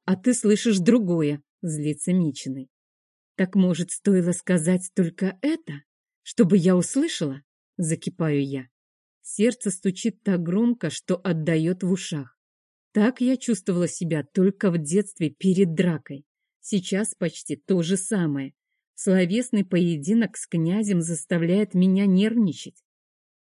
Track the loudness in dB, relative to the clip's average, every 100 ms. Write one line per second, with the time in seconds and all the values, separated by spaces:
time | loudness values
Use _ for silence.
0 | -4 0 0 0 2 2 2 2 4 4
1 | 2 0 0 -2 -8 _ -8 -4 -4 -4
2 | -2 0 0 -4 -10 -10 -14 _ _ _
3 | _ _ _ -6 0 2 2 0 -4 -4
4 | 2 2 2 -2 0 0 2 0 0 -2
5 | -2 -2 -6 -2 -4 -4 -6 -14 -16 _
6 | _ _ -8 0 4 4 4 2 2 -2
7 | -2 -2 -6 -8 -16 _ _ -6 -4 -4
8 | -6 -4 -2 0 -2 -6 -10 _ _ _
9 | _ _ -12 0 0 0 -6 -4 -4 -2
10 | -6 -4 -2 -2 0 0 0 0 -4 -8
11 | -4 -4 -2 -2 0 0 0 -2 -2 -2
12 | -4 -8 -8 _ _ _ _ _ _ 2
13 | 2 2 0 0 -2 -2 -2 -2 -2 -4
14 | -4 -4 -2 2 2 2 0 0 0 -2
15 | -2 -4 -4 0 0 4 2 2 0 -2
16 | -8 -16 -18 _ _ _ -4 -4 -2 -4
17 | -4 -4 -6 -6 -10 -10 -2 0 0 -2
18 | -2 -2 0 -2 -8 -14 _ _ _ -6
19 | 2 2 2 0 0 -2 0 0 0 0
20 | 0 2 0 -4 -6 -2 0 0 0 0
21 | 0 -6 -4 -2 2 0 0 2 4 4
22 | 4 4 2 2 0 -2 -12 -20 _ _
23 | _ _ _ _